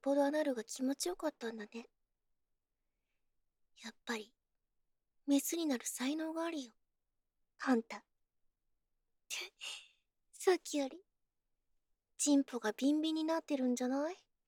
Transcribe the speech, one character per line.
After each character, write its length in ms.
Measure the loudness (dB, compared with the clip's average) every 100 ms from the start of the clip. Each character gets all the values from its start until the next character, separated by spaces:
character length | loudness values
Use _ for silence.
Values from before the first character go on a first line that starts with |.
ぽ 140 | 0 2
ど 100 | 4
ア 60 |
ナ 100 | 2
ル 120 | 0 -2
が 80 |
気 180 | -6 -4
持 120 | -4 -2
ち 140 | -4
よ 60 | -4
か 120 | -6
っ 60 | -4
た 140 | -8
ん 60 | -10
だ 80 | -12
ね。 240 | -14 -16 _ _ _ _ _ _ _ _ _ _ _ _ _ _ _ _ _ _ _
や 80 | -20
っ 40 | -12 -8
ぱ 120 | -8
り、 160 | -8 _ _ _ _ _ _ _ _ _ 2
メ 140 | 4
ス 160 | 4 0
に 100 | 0
な 120 | 0
る 80 | -2
才 300 | -4 -2 -2
能 180 | -2
が 120 | -2 -2
あ 60 |
る 120 | -4
よ。 80 | -8 -14 _ _ _ _ _ _ _ -4
あ 160 | 2 4
ん 80 |
た。 200 | 2 -8 -16 _ _ _ _ _ _ _ _ _ _ _ -12
<laughs> 240 | -10 -10 -12 -12 -12 -16 _ _ _ _
さ 200 | 0 4
っ 40 | 4
き 160 | 2 -2
よ 100 | -2
り、 140 | -6 -20 _ _ _ _ _ _ _ _ _ _ -2
チ 180 | 4 4
ン 80 |
ポ 160 | 4 -2
が 140 | -2
ビ 180 | 2 2
ン 100 | 2
ビ 100 | 2
ン 40 | 0
に 80 |
な 160 | 0 0
っ 40 |
て 120 | 0 0
る 140 | 2
ん 60 | 0
じ 80 |
ゃ 40 | 0
な 240 | 0 -2
い？ 60 | -6 _ _